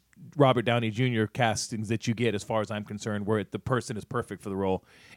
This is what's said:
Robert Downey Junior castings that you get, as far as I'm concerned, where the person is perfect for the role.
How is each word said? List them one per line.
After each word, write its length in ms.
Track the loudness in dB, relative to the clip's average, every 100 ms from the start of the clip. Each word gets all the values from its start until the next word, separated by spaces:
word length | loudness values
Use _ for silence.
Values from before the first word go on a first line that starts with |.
| _ -20 -8 4
Robert 260 | 6 6
Downey 280 | 4 2 0
Junior 360 | 0 0 2 0
castings 600 | 2 0 0 -4 -6 -2
that 180 | -2 0
you 60 |
get, 200 | 0 0
as 80 | 0
far 200 | -2 -2
as 80 | -2
I'm 140 | -6
concerned, 420 | -6 -8 -4 -4 0
where 180 | 0
the 140 | 0 -6
person 400 | -2 -2 -2 -8
is 80 | -6
perfect 360 | -6 -6 -8
for 60 | -6
the 80 | -2
role. 280 | 0 0 _ -20 -16